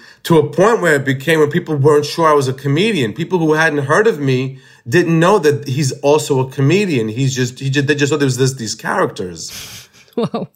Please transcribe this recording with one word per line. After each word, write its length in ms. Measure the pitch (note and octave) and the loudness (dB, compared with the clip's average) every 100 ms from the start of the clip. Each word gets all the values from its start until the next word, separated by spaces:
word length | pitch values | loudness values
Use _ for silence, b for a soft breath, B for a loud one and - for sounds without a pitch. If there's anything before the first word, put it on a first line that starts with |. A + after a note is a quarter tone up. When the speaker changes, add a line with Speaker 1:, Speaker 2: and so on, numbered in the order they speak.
| B B | B B
Speaker 1:
to 120 | - D#3+ | 2 2
a 140 | C#3 | 4
point 300 | - G#3 G#3+ | 2 2 4
where 160 | F3 C#3+ | 2 0
it 80 | |
became, 340 | C3+ C3+ D#3+ D#3+ | 0 -4 0 2
when 120 | C#3+ | 2
people 260 | E3+ F3 D3 | 0 -4 0
weren't 280 | D3 D3 | 4 4
sure 240 | D3 - D#3+ | 2 0 2
I 40 | |
was 160 | D3 B2+ | 4 2
a 40 | |
comedian, 600 | B2+ C#3+ D3 A3 F3+ A2 | -4 -2 0 0 0 -2
people 260 | B2 E3+ F#3 | -4 -4 0
who 160 | D#3 | 0
hadn't 300 | D#3 D#3+ C#3+ | 2 2 0
heard 240 | C3 F3 A3 | 0 2 2
of 100 | D#3+ | 0
me, 400 | C3+ B2+ C3 C3+ B B A#2+ | 0 0 -2 -8 B B -2
didn't 280 | E3 D#3+ E3 | 0 2 2
know 200 | E3+ G#3 | 4 4
that 280 | D#3 B2+ C3+ | 2 0 -2
he's 240 | C3 C3+ - | -4 -4 -2
also 320 | C#3+ D3+ D3+ C3+ C3 | 2 2 2 -2 -2
a 40 | |
comedian. 580 | - C#3 F#3+ G3 C3 A2 | 0 2 2 0 -2 -2
He's 260 | A2+ C3+ | -2 -2
just, 240 | B2+ B2 - | -2 -6 -6
he 100 | C3+ | -4
just, 160 | C#3 C#3+ | -2 0
they 80 | |
just 160 | C#3 C#3+ | 0 0
thought 80 | D3+ | 0
there 80 | C#3+ | 0
was 40 | A#2+ | 0
this, 160 | C3 | -2
these 200 | C3 G#2+ | -2 -10
characters. 760 | - C#3+ F#3 D#3 - F#2 E2 - | -8 -6 -4 -4 -4 -10 -10 -14
Speaker 2:
<laughs> 640 | - - - - _ _ - | -14 -16 -18 -20 _ _ -6
Whoa. 320 | A3+ A3+ F#3+ | -6 -6 -10